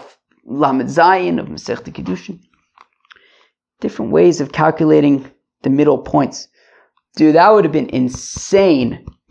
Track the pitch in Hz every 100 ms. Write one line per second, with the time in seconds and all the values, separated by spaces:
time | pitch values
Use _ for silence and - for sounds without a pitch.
0 | - _ _ _ - 139 147 131 127 143
1 | 175 190 180 170 - 147 - 113 - -
2 | 185 180 - 170 _ _ _ _ _ _
3 | _ _ _ _ _ _ _ _ - -
4 | 220 151 175 160 143 - 156 156 156 156
5 | 143 139 - _ _ _ - 135 147 135
6 | - 147 135 - - _ _ _ _ _
7 | _ - 156 151 185 214 165 147 123 131
8 | 127 - - - - 196 196 147 123 -
9 | - - -